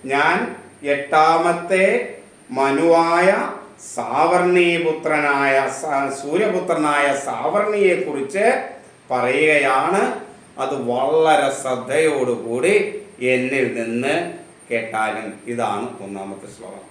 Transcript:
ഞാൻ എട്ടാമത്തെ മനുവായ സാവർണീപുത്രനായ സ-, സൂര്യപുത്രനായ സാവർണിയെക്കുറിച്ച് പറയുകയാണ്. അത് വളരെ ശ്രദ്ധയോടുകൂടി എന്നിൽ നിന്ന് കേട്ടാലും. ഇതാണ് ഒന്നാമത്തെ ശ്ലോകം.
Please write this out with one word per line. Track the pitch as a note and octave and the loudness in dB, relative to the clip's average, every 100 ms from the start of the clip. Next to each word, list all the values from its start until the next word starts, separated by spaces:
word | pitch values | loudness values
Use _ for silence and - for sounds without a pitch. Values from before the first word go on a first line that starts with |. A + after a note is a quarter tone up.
| C3 | -2
ഞാൻ | C#3 D#3 F#3 - - - - C#3+ | 0 2 2 -4 -10 -18 -10 -2
എട്ടാമത്തെ | C#3+ - D#3 D#3+ E3 E3+ E3+ F3 F#3 G3 A#3+ - - - - - B2+ | -2 2 4 6 4 2 0 0 2 4 2 -2 -12 -20 -20 -8 -2
മനുവായ | C#3 C#3 E3+ E3 E3 E3+ F#3 G#3+ - - - - - - | 0 4 6 6 4 4 4 2 -4 -10 -16 -20 -12 -8
സാവർണീപുത്രനായ | A#2 C3+ E3 F3+ F3+ F3+ F3 E3+ D#3+ D#3 D#3 D3+ C#3+ C#3 C#3 C3+ C3+ - | -4 0 2 4 4 4 2 2 0 -2 -2 0 0 2 2 2 0 -4
സ-, | D#3+ C#3 C#3 C3+ | -2 -2 -2 -6
സൂര്യപുത്രനായ | C#3+ E3+ G#3+ F3+ F3 D#3+ D3+ C#3+ C#3+ C#3 - | -4 -2 0 -2 -2 0 0 2 0 -2 -4
സാവർണിയെക്കുറിച്ച് | A#2 C#3+ F#3+ G#3 G#3 F#3+ E3 D3+ C#3 C3+ G3 A3+ C4+ - - - - - | -4 -2 0 0 2 2 2 -2 -6 -6 0 0 0 -6 -14 -20 -20 -6
പറയുകയാണ്. | C3 B2 C#3 D#3 D3 C3+ C3 D#3 G3 A#3+ A#3+ - - - - | -2 0 2 4 4 2 0 0 0 0 -4 -12 -20 -20 -8
അത് | C3+ C#3 A#2+ | -6 -4 -2
വളരെ | B2 C#3 D#3+ D#3+ D3+ C#3 - | 0 2 4 4 4 2 -2
ശ്രദ്ധയോടുകൂടി | C3 B2 A#2 D3 D#3+ C#3 B2 A#2 A2+ A#2+ E3+ G#3 G3+ - - - B2 B2+ | -4 -4 -2 0 2 0 -2 -2 -4 -2 2 2 0 -8 -14 -4 0 0
എന്നിൽ | B2+ C3+ B2 A#2 | 0 0 -2 -2
നിന്ന് | A#2 A#2 C3+ D#3+ F3 - - - - | -4 -2 -2 -2 -4 -10 -18 -20 -6
കേട്ടാലും. | A#2 A2+ A2 A2 G#2+ G#2+ G2 A#2 | -6 -4 -4 -2 -4 -10 -12 -8
ഇതാണ് | A#2+ A2 G2+ B2 - G2 | -4 -4 -4 -6 -10 -12
ഒന്നാമത്തെ | G2 G2 G2 - - | -10 -12 -12 -16 -18
ശ്ലോകം. | A2 G2 - | -16 -18 -20